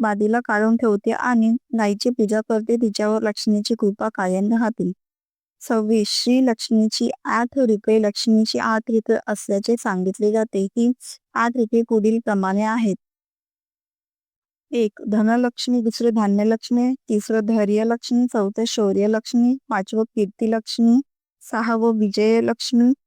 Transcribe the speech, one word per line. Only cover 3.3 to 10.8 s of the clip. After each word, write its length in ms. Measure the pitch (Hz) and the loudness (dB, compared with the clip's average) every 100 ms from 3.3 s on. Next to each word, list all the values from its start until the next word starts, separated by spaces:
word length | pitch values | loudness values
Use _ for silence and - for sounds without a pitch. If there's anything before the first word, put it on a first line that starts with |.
| 208 - 208 208 | -4 -2 0 0
कृपा 340 | 226 202 208 220 | -2 -2 -2 -6
कायम 380 | - 185 185 202 | -4 -2 0 0
राहते. 400 | 226 226 - 185 190 _ _ _ _ _ _ | 0 0 -2 -6 -6 _ _ _ _ _ _
सव्वीस, 480 | - 226 214 220 208 | -4 -2 0 0 0
श्री 380 | - 247 254 254 | -2 0 2 2
लक्ष्मीची 640 | 220 - 220 214 - 240 - | 0 0 0 2 0 -4 -4
आठ 340 | 285 220 240 277 | -4 -2 -2 0
रूपे, 440 | 247 208 - 220 | 0 0 2 2
लक्ष्मीची 560 | 208 - - 220 220 240 | 2 -2 2 2 2 -2
आठ 240 | 233 220 220 | -2 -2 0
रूपे 260 | 226 214 220 - | -2 0 -2 -2
असल्याचे 480 | 208 - 202 208 233 | -8 -4 -2 0 -2
सांगितले 540 | 226 185 185 196 208 | -2 -2 -2 -2 0
जाते. 320 | 220 220 196 | 0 -2 -2
ही 280 | 196 - | -2 0